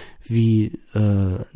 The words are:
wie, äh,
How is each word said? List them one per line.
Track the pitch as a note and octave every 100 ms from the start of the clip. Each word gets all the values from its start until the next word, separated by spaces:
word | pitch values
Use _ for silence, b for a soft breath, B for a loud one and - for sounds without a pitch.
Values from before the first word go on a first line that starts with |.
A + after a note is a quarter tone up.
| B B -
wie, | A#2 A2+ A2 G#2 - -
äh, | G#2 G#2 G2+ F#2+ F#2 -